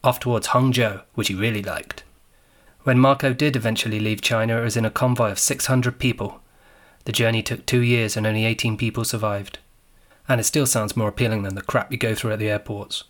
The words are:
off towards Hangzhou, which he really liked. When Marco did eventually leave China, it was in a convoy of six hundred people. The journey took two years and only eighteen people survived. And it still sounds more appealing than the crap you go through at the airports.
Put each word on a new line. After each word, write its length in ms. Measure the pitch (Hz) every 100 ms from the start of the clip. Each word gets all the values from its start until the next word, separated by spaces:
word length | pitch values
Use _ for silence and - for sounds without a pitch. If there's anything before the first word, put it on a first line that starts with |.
off 200 | 131 123
towards 260 | 123 117 -
Hangzhou, 540 | 123 131 123 113 98 -
which 120 | - 104
he 80 |
really 260 | 95 113 104
liked. 420 | 98 - - - - _ _ _ _ _ _ _
When 140 | - 127
Marco 360 | 135 135 139
did 240 | 127 151 127
eventually 420 | 110 110 113 107
leave 220 | 107 107
China, 400 | - 117 113 117
it 20 |
was 140 | 117 117
in 80 |
a 40 | 110
convoy 400 | - 127 123 110
of 80 | 98
six 280 | - 135
hundred 340 | - 131 123 -
people. 420 | 131 117 101 - _ _ _ - _ _
The 80 | -
journey 320 | 113 113 113
took 220 | - 117
two 160 | - 127
years 340 | 120 120 110
and 100 | 110
only 200 | 110 110
eighteen 320 | 113 110 117 107
people 260 | 113 117
survived. 560 | 113 113 107 101 98 - _ _ _ _ _ _ -
And 100 | 123
it 60 |
still 220 | 110 151 131
sounds 280 | 117 107
more 140 | - 104
appealing 340 | - 120 110
than 120 | 98
the 60 | 98
crap 300 | - 123 -
you 60 | 117
go 180 | 113
through 160 | 107 113
at 80 | 107
the 100 | 107
airports. 540 | 104 - 104 101 -